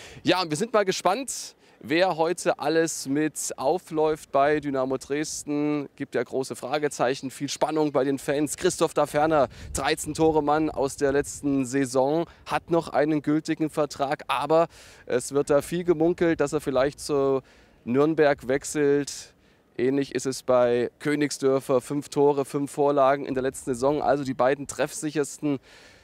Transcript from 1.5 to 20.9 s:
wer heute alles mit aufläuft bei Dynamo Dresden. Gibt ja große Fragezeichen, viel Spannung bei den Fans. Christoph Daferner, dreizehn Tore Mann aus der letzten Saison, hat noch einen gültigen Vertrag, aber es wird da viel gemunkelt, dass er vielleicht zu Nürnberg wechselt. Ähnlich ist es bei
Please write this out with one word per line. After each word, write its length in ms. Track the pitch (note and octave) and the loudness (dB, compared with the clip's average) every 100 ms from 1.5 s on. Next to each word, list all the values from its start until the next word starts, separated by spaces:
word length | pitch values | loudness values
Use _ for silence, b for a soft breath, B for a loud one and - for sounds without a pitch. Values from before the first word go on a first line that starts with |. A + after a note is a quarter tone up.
| _ b b | _ b b
wer 380 | G#2 D#3+ F#3 D#3 | -2 2 2 2
heute 420 | E3 F3+ F3 - | 0 0 -2 0
alles 480 | C#3+ E3 D#3+ - C3 | 0 2 0 -2 -2
mit 460 | C#3+ D3+ - - - | 0 0 -4 -10 -4
aufläuft 760 | C3 F3+ - D#3 D#3 D#3 - | -2 -2 -4 -2 0 -2 -2
bei 260 | C#3 C#3+ D3+ | 2 2 2
Dynamo 380 | C#3+ C3+ C3 C3 | -2 -4 -2 -4
Dresden. 880 | - C#3+ D#3 - - D3 D3 D3 C#3 - | -4 -6 -6 -8 -4 -2 0 -2 -6 -10
Gibt 200 | C#3 B2 | -6 -4
ja 80 | |
große 340 | B2+ B2 C3+ A#2+ | -2 -4 -6 -8
Fragezeichen, 720 | B2 D3+ D3 - B2 - C3 | -4 -2 -2 0 -2 -2 -8
viel 160 | - F#3 | -8 -8
Spannung 460 | - D3+ D#3 D3+ | -4 -2 0 2
bei 100 | C#3 | 2
den 140 | C#3 C#3 | 0 -2
Fans. 400 | - C#3+ D3 - | -2 -2 -2 0
Christoph 380 | F3+ - D#3+ - | -2 0 0 0
Daferner, 520 | D3 D3 D#3+ D#3 B2+ B B | 0 2 2 2 2 B B
dreizehn 400 | - C#3 D#3+ D3+ | -4 -2 -2 -4
Tore 300 | D3+ D#3+ D#3 | 2 4 4
Mann 280 | D3 D3+ D#3 | 2 2 0
aus 260 | - C3+ - | 0 -4 0
der 160 | C#3+ | 0
letzten 520 | C#3+ C#3+ - C#3+ C#3 B2+ | 0 -2 -4 -2 0 0
Saison, 600 | C3+ C3 B2+ C3 D#3+ D#3+ B - | 0 0 2 2 0 -4 B -6
hat 220 | D3+ - | -6 0
noch 200 | E3 - | -2 0
einen 320 | B2+ D3+ D3+ | 0 2 0
gültigen 480 | D3 D#3 D#3+ D#3+ D#3 | 0 -2 -2 -4 -2
Vertrag, 540 | - D3 - C#3 D3+ - | -2 -4 -2 -4 -4 -4
aber 400 | C3+ C#3+ D#3+ E3+ B B B B | -2 2 4 2 B B B B
es 260 | B2 - | -4 0
wird 200 | C#3 C#3+ | -2 2
da 100 | C#3+ | 2
viel 240 | - E3+ F3 | 2 -4 0
gemunkelt, 560 | D#3 E3 F3 E3+ D#3 | 2 2 2 2 2
dass 100 | D3 | 0
er 80 | D3+ | -2
vielleicht 400 | D3 B2+ C#3+ - | 0 2 0 -2
zu 420 | - C#3+ C#3 C3+ b b b b - | -2 0 2 0 b b b b -2
Nürnberg 640 | B2+ D3+ D#3+ D3 C#3+ A#2 | 2 4 4 4 2 0
wechselt. 840 | C#3+ - D3+ C#3+ C#3+ C#3 - - _ b b b - | -2 -2 0 2 2 -2 -10 -16 _ b b b -2
Ähnlich 360 | B2 C#3 C3+ - | 0 0 -2 -4
ist 100 | C3+ | -4
es 160 | C3 | -4
bei 480 | - B2+ B2 A#2+ A#2+ | 2 4 4 2 0